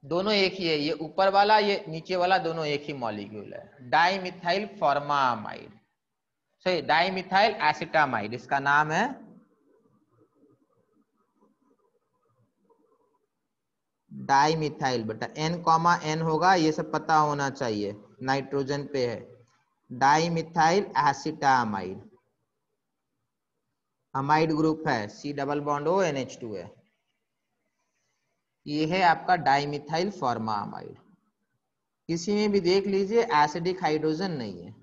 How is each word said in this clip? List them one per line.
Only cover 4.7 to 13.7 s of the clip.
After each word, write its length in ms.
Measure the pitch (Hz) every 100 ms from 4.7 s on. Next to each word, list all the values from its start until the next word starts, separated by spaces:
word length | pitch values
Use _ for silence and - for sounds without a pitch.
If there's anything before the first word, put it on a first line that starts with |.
| -
formamide, 920 | 151 143 143 143 131 117 107 50 50 - _ _ _ _ _ _ _ _ 185
सॉरी, 160 | 180
dimethyl 720 | 127 151 180 190 175 190 220 196 151
acetamide, 640 | 151 165 160 147 117 107
इसका 260 | 123 - 143
नाम 300 | 139 147 156
है 140 | 160 240 269 - - _ _ _ _ _ _ _ _ _ _ _ 131 _ _ _ _ _ _ _ _ _ _ _ _ _ _ _ _ _ 127 _ _ _ _ _ _ _ _ _ _ _ _ _